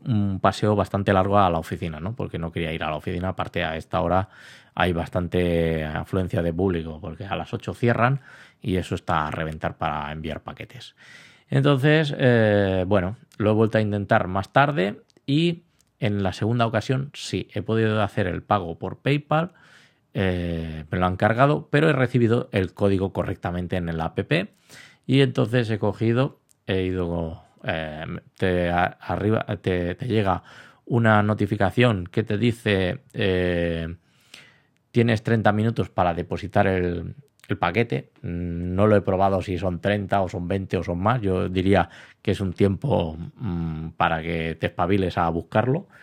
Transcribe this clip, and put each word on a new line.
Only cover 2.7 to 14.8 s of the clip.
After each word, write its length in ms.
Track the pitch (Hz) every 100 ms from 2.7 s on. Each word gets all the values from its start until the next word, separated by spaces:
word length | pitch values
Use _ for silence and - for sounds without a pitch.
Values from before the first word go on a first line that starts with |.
ir 100 | 80
a 60 | 80
la 60 | 76
oficina, 340 | - 87 92
aparte 340 | 90 80 85
a 140 | 85 80
esta 240 | - 92
hora 280 | 85 90 95 - - - -
hay 180 | - 90
bastante 920 | 85 80 92 85 92 87 85 82 80 76
afluencia 560 | 82 82 98 90 -
de 120 | 85
público, 460 | 82 98 85 80 78
porque 260 | 87 82 101
a 100 | 90
las 180 | 80
ocho 200 | - -
cierran 480 | 90 120 117 123 135 - - - _
y 160 | - 92
eso 180 | 85 85
está 320 | - 82 76
a 40 |
reventar 460 | 76 80 78 85 -
para 340 | 80 76 73
enviar 300 | 78 78 76
paquetes. 540 | - - - - - _ - - - _ -
Entonces, 680 | 135 143 139 151 156 151 -
eh, 680 | 127 120 110 104 98 95 92
bueno, 300 | 101 90 117 _ -
lo 140 | 107
he 20 |
vuelto 240 | 110 110 110
a 40 |
intentar 460 | 107 104 98 110 90
más 260 | 95 95
tarde 480 | 131 143 147